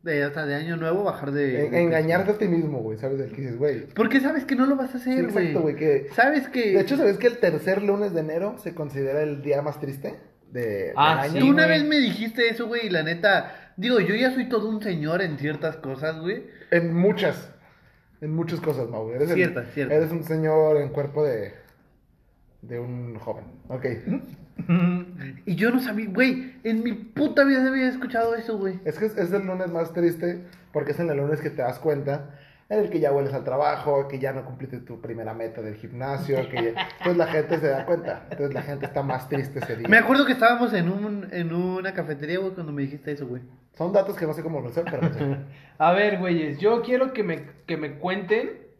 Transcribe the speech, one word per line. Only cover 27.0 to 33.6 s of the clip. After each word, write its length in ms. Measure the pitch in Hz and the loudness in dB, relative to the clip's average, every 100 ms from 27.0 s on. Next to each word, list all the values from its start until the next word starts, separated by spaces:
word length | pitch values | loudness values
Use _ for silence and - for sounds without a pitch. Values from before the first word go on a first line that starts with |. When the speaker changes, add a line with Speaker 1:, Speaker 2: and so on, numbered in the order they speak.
| - - 294 - | -8 -2 0 4
Speaker 1:
vida 240 | 277 269 262 | 6 6 2
había 200 | 269 254 | 2 0
escuchado 460 | 254 254 226 226 233 | -2 -4 0 0 0
eso, 220 | 226 220 | -4 -4
güey. 200 | 190 185 156 | -4 -4 -6
Speaker 2:
Es 120 | 151 | -2
que 60 | 214 | -2
es, 100 | 214 | 0
es 160 | 170 | 0
el 120 | 196 190 | 0 -2
lunes 240 | 185 185 | -4 -2
más 220 | 170 165 | -2 -2
triste 500 | 175 170 170 175 175 - - - | 2 2 2 -4 -4 -10 -20 -6
porque 200 | 151 143 | -4 -2
es 80 | 147 | -2
en 100 | 170 | 0
el 80 | 139 | 0
lunes 240 | 143 151 | 0 -2
que 80 | 151 | -4
te 140 | 143 | -2
das 160 | 123 127 | -4 -2
cuenta 500 | 160 143 139 143 - - - _ _ | -2 0 -2 -4 -6 -18 -20 _ _
en 100 | 214 | 0
el 100 | 202 | 0
que 80 | 170 | 2
ya 120 | 151 | 2
hueles 220 | 139 139 | 2 2
al 100 | 135 | -2
trabajo, 640 | 117 127 | 0 0